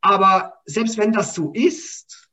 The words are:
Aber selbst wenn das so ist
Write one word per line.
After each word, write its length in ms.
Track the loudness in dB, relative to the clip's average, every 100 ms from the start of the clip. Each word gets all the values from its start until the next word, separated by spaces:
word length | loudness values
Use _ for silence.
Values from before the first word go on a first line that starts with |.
Aber 540 | 2 4 4 2 0 -14
selbst 320 | -8 -4 -4 0
wenn 140 | 0
das 220 | 0 -2
so 160 | -4 -6
ist 760 | 0 0 0 -12 -18 _ -20 _